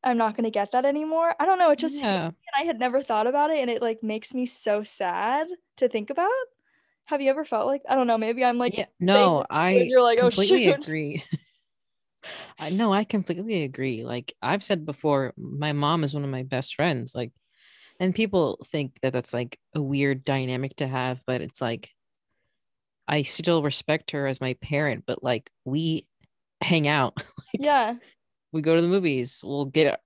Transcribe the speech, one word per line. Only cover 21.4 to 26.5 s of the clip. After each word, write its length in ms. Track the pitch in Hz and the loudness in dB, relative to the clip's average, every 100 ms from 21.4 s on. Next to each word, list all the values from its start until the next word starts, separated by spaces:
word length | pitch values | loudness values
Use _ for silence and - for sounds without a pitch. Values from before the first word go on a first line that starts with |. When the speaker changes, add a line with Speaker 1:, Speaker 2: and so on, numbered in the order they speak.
Speaker 2:
it's 200 | - - | -4 -6
like, 280 | 120 117 - _ _ _ _ _ _ _ _ _ _ _ - | -4 -4 -10 _ _ _ _ _ _ _ _ _ _ _ -2
I 160 | 151 | -2
still 400 | 139 - 170 165 | 0 -2 2 2
respect 480 | 147 - - 156 - | 2 -2 0 -2 -2
her 160 | 147 139 | -4 -4
as 140 | 131 | -4
my 140 | 131 | -6
parent, 500 | 127 - 147 147 107 - | -6 -4 -2 -2 -4 -6
but, 160 | 117 | -6
like, 280 | 127 117 - _ | -2 -4 -6 _
we 420 | - 139 165 160 - _ _ _ _ | -6 -4 -2 -4 -6 _ _ _ _